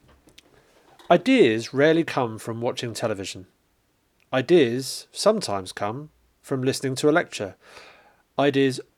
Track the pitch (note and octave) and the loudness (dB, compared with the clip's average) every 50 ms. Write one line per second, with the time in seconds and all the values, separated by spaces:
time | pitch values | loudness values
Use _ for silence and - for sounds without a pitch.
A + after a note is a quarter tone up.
0 | _ _ _ _ _ _ _ - _ _ _ _ _ _ _ _ _ _ _ _ | _ _ _ _ _ _ _ -20 _ _ _ _ _ _ _ _ _ _ _ _
1 | - - E3+ F3+ B3+ B3+ C4+ B3+ F#3 B2 A2 A2 A2+ - - C3 C#3+ D#3 D#3+ E3 | 2 2 2 2 4 4 4 6 6 4 4 0 -4 -4 0 2 4 4 4 2
2 | D#3+ - - D3 B2+ A2+ A2 G#2 - - A2+ A2+ A#2 B2 - - - A#2+ G#2+ - | 0 0 -2 -2 -2 -2 -4 -8 -10 -8 -8 -4 -4 -4 -4 -4 -8 -8 -6 -6
3 | - A2+ G#2+ F#2+ F#2+ F2 - G2 F2+ _ _ _ _ _ _ _ _ _ _ _ | -4 -4 -4 -4 -6 -12 -12 -14 -18 _ _ _ _ _ _ _ _ _ _ _
4 | _ _ _ _ _ _ - C3 B2 - F3 F3 C#3 A#2 A#2 C3 C3+ - - - | _ _ _ _ _ _ -4 -4 0 4 4 4 4 4 0 -4 -6 -8 -10 -12
5 | - _ _ - - G3+ A3 G#2+ - - G2+ G2 F#2+ F#2 - - G#2 G2+ A2+ C#3 | -14 _ _ 0 2 2 2 2 -2 -4 -6 -6 -6 -10 -8 -6 -6 -6 -6 -8
6 | D3+ D3+ _ _ _ _ _ _ _ - C#3+ C3 B2+ C3+ C3 - - C3 C3+ C3 | -12 -16 _ _ _ _ _ _ _ -6 -4 -2 -2 -2 -2 -2 -4 -4 -4 0
7 | - D3+ D3+ F3 - - - - G#2+ F#2 - _ _ - - - - - - _ | 2 2 2 2 0 -2 -8 -10 -10 -10 -10 _ _ -20 -20 -20 -20 -20 -20 _
8 | _ _ _ _ _ _ _ - C#3 D3 C3+ C#3 C#3 C3+ C3 - - _ _ | _ _ _ _ _ _ _ 0 0 2 4 2 2 2 0 -4 -12 _ _